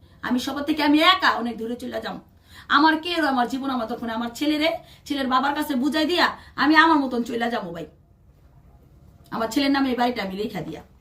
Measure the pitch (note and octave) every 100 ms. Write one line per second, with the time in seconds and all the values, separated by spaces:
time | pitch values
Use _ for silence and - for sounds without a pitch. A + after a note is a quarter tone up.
0 | - - - B3 C#4 C4+ - D4+ D4 D4+
1 | E4+ F4+ C#4+ A3+ A#3 G#3+ A3+ B3 B3 A3+
2 | G#3 F#3 - _ _ - - C#4 D#4 D#4
3 | F4 E4+ D4 B3+ A#3 C4 C4+ B3 A3 A3+
4 | A#3 A3+ A#3 - D4 D4+ D#4+ - - -
5 | - C#4 B3+ C4 C#4 D4 D4+ B3+ C#4 D#4
6 | D#4 F4 B3+ - - - C#4 D#4 E4 D4+
7 | C4 A#3+ A#3 A#3 A#3 A3+ G3+ E3 D#3 -
8 | _ _ _ _ _ - - - - -
9 | - - - G#3+ A3+ C#4+ C#4 C#4 C4+ A#3+
10 | B3 A#3 F#3+ F#3+ G#3+ F3+ D#3 - - _